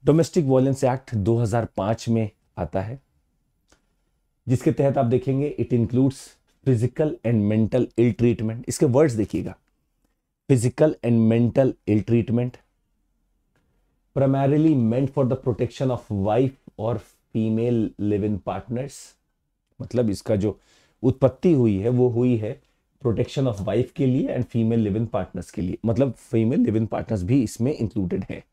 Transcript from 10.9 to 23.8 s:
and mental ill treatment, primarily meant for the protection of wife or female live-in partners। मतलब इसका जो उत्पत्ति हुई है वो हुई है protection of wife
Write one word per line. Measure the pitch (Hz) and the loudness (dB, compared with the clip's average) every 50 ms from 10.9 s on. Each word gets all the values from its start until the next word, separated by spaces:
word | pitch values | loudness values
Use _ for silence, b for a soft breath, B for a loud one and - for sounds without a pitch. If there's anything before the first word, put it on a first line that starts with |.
| - - - | 2 0 0
and | 117 120 113 113 110 113 | 2 2 4 4 4 4
mental | 117 120 117 - - 135 131 - _ _ - | 4 2 2 2 2 2 2 0 _ _ 0
ill | 104 110 95 - | 0 0 2 2
treatment, | 117 120 110 - 110 120 123 123 - - _ _ _ _ _ _ _ _ _ _ _ _ _ _ _ _ _ _ _ _ _ _ _ _ _ _ _ _ _ _ _ | 0 0 2 0 -2 -2 -2 -4 -8 -12 _ _ _ _ _ _ _ _ _ _ _ _ _ _ _ _ _ _ _ _ _ _ _ _ _ _ _ _ _ _ _
primarily | 135 135 139 135 135 139 139 143 151 156 160 156 131 117 | 0 2 2 2 2 2 2 2 4 4 4 4 4 2
meant | 110 113 123 139 135 - | 2 2 0 -2 -2 0
for | - 139 | -2 0
the | 120 131 127 - | 0 0 -2 -2
protection | 135 113 - 127 117 - - 139 131 123 | -4 -2 -2 -4 -6 -4 -4 -4 -4 -4
of | 117 - _ 107 101 95 104 | -4 -6 _ -4 -2 0 0
wife | 104 120 135 131 135 _ _ - _ - | 2 2 0 0 -2 _ _ -20 _ -8
or | 107 113 123 123 - _ _ _ _ _ _ | -6 -4 -4 -6 -8 _ _ _ _ _ _
female | 113 110 110 110 110 117 123 120 117 110 - - - 98 | -2 -2 0 0 0 0 0 0 0 -2 -2 -4 -6 -4
live-in | 104 104 101 98 107 107 95 - - | -2 -2 0 -2 -2 -4 -6 -6 -8
partners। | 92 95 - - 120 120 139 139 - - - - _ _ _ _ _ _ _ _ _ _ _ _ _ _ | -8 -8 -8 -8 -8 -8 -8 -10 -14 -20 -20 -20 _ _ _ _ _ _ _ _ _ _ _ _ _ _
मतलब | - - - 117 123 110 | -16 -6 -2 -2 0 0
इसका | 98 - - - 113 | -2 -4 -4 -2 -2
जो | 101 92 107 95 b b b b b b b b b - | 0 0 -2 -4 b b b b b b b b b -2
उत्पत्ति | 127 127 - - 127 127 - - 180 165 | -2 0 2 0 0 0 2 2 2 4
हुई | 135 120 113 101 95 | 4 4 2 2 2
है | 98 117 | 0 0
वो | 127 123 123 123 | 2 2 2 2
हुई | 113 117 123 127 123 | 2 0 0 0 0
है | 110 107 107 135 - _ _ _ _ _ _ _ _ - | 0 -2 -6 -10 -12 _ _ _ _ _ _ _ _ -4
protection | 120 107 98 120 - - 147 135 131 110 | -2 -2 -2 -2 -4 -2 -2 -2 -2 -2
of | 95 95 | -4 -4
wife | 87 98 113 | -2 0 0